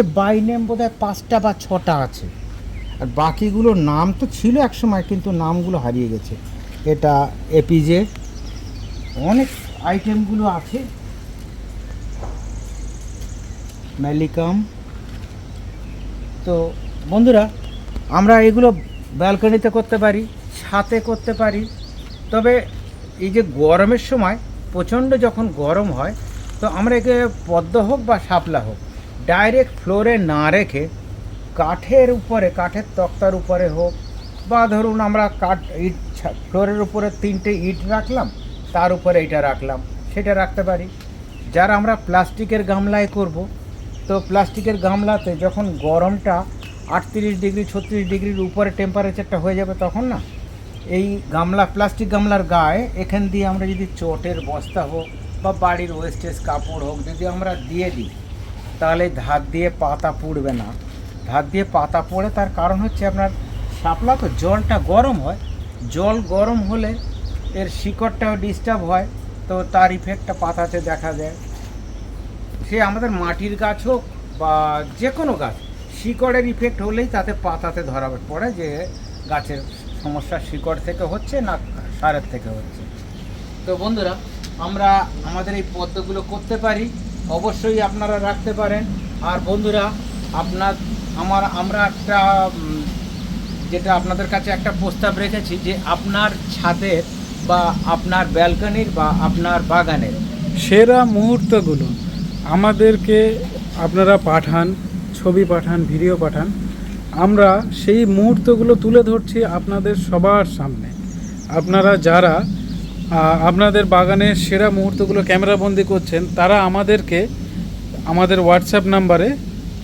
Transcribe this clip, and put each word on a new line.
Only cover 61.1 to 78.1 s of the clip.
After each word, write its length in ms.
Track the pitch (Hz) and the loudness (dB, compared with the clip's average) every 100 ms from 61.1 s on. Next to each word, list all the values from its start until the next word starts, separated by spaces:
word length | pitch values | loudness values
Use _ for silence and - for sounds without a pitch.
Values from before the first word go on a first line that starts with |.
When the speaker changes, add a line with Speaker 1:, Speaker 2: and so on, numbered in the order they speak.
| - - | -10 -4
Speaker 1:
ধার 160 | 135 143 | -2 0
দিয়ে 120 | 190 | -2
পাতা 380 | 196 170 147 170 156 | 0 0 2 0 -2
পড়ে, 200 | 185 208 208 | -2 -2 0
তার 140 | 190 170 | -2 0
কারণ 240 | 175 190 | 0 2
হচ্ছে 280 | 220 - 196 | 0 0 0
আপনার 220 | 190 196 190 - - - - | 0 0 -2 -6 -6 -8 -4
শাপলা 320 | - - 240 262 | -2 0 2 2
তো 120 | 202 - | 0 0
জলটা 380 | 165 208 214 220 | 2 2 2 0
গরম 380 | - 196 269 208 | 4 4 4 2
হয়, 180 | 135 196 - - - - 120 | -2 -6 -8 -10 -10 -10 -8
জল 300 | 147 202 220 | -2 0 0
গরম 380 | 180 185 214 233 196 | 0 0 2 0 0
হলে 240 | 226 220 233 - - - - - | -2 -2 -4 -8 -8 -8 -8 -6
এর 140 | 185 185 | -6 -6
শিকড়টাও 680 | - 196 196 226 220 214 208 | -6 -6 -2 -4 -2 -2 -2
ডিস্টার্ব 460 | 202 190 226 214 | -2 -4 -2 -2
হয়, 240 | 170 185 202 - - - - | 0 0 0 -8 -12 -10 -6
তো 160 | 185 180 | -4 0
তার 200 | 190 185 | 4 4
ইফেক্টটা 420 | 185 185 196 - | 4 -6 -6 -6
পাতাতে 480 | 185 170 170 170 175 | -4 -4 -2 -2 -2
দেখা 320 | 160 156 160 | -4 -4 -4
যায়। 220 | 151 156 170 - - - - - - - - - - - - - | -6 -6 -10 -12 -12 -12 -12 -12 -12 -12 -12 -12 -12 -10 -8 -2
সে 120 | 214 | 0
আমাদের 300 | 202 208 233 | 2 0 -2
মাটির 440 | 190 175 175 202 202 | -2 -2 -2 -4 -2
গাছ 320 | 214 208 233 | -2 -2 0
হোক 140 | 247 - - - - | -2 -2 -12 -12 -4
বা 440 | 156 156 151 151 147 - | 0 2 2 -2 -6 -4
যে 100 | 247 | -4
কোনো 240 | 294 302 | -2 -2
গাছ, 220 | 165 127 - - - - - | -2 -4 -6 -10 -14 -14 -8
শিকড়ের 420 | 226 240 254 247 247 | -6 0 2 2 2
ইফেক্ট 340 | 233 240 233 | 0 -2 -2
হলেই 260 | 202 220 247 | -4 -2 -2
তাতে 260 | 208 196 202 | -2 -2 -2
পাতাতে 400 | 180 165 170 175 | -4 -2 -4 -4
ধরা 260 | 143 131 131 | -4 -4 -4